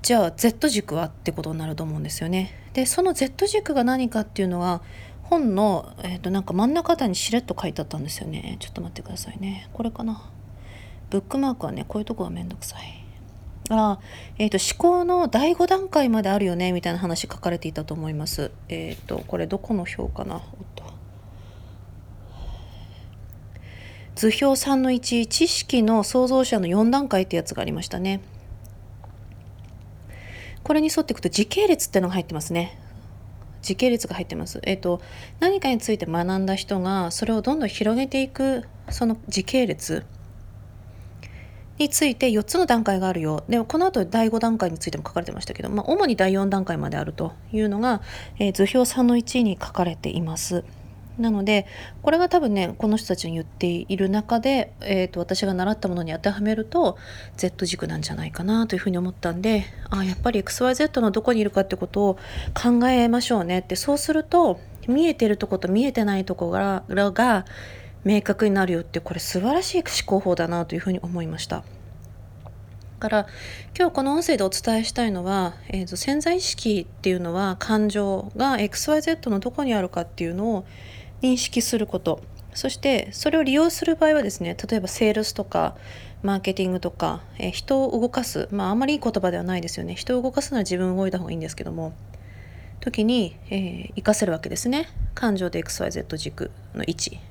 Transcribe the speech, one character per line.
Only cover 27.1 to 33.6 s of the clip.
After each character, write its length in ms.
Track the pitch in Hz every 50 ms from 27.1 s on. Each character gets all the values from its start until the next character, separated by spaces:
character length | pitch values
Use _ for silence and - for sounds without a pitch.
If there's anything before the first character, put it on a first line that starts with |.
| - 190 190
っ 20 |
て 100 | 190 -
や 60 | 170
つ 100 | 165 -
が 80 | - -
あ 40 | 95
り 60 | -
ま 100 | 151 160
し 60 | 175 -
た 100 | 185 180
ね。 240 | 185 190 196 196 - - - - - - - - - - - - - - - - - - - - - - - - - - - - - - - - - - - - - - - - - - - - - - - -
こ 100 | - -
れ 80 | 302 311
に 80 | 302 311
沿 140 | - 320
っ 20 | 302
て 80 | -
い 40 | 233
く 40 | -
と 80 | - 175
時 160 | - - 214
系 220 | - - 392 415
列 220 | 392 330 - - -
っ 20 |
て 100 | - 196
の 80 | 185 180
が 60 | 185
入 80 | 185
っ 20 | 160
て 80 | -
ま 80 | 165 156
す 140 | 151 - 170
ね。 240 | 170 175 180 - - - - - - - - - - - - - - - - - -